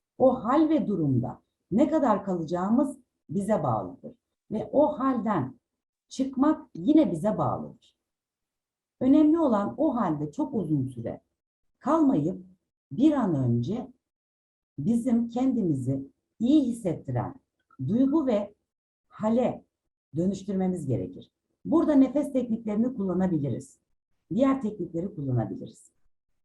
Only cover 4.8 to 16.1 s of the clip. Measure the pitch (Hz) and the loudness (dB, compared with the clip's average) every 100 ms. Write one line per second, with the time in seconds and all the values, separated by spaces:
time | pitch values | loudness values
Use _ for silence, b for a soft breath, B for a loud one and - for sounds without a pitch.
4.8 | 294 - 269 240 202 190 123 - _ _ | 2 2 -2 -2 -2 -2 -4 -8 _ _
5.8 | _ _ _ - 269 247 294 311 - - | _ _ _ -6 -4 0 0 0 -6 -4
6.8 | 185 302 214 165 196 175 135 - 76 - | 4 4 4 2 -2 -2 -2 -4 -8 -16
7.8 | _ _ _ _ _ _ _ _ _ _ | _ _ _ _ _ _ _ _ _ _
8.8 | _ _ 262 294 302 330 302 208 202 - | _ _ 4 6 6 4 4 2 0 -2
9.8 | 311 233 190 151 147 - 294 240 160 151 | -2 0 -2 -2 -6 -6 -4 -4 -2 -2
10.8 | 123 - 110 - _ _ _ _ _ _ | -2 -6 -10 -10 _ _ _ _ _ _
11.8 | - 330 285 180 147 185 - _ _ _ | -2 2 4 2 0 -4 -12 _ _ _
12.8 | _ 143 294 294 214 147 127 120 123 226 | _ 2 2 4 2 0 2 0 0 -4
13.8 | 220 - _ _ _ _ _ _ _ - | -8 -18 _ _ _ _ _ _ _ -6
14.8 | 143 233 247 233 240 247 262 233 185 135 | -2 0 2 0 0 -2 0 0 0 0
15.8 | 120 135 - | -2 -4 -6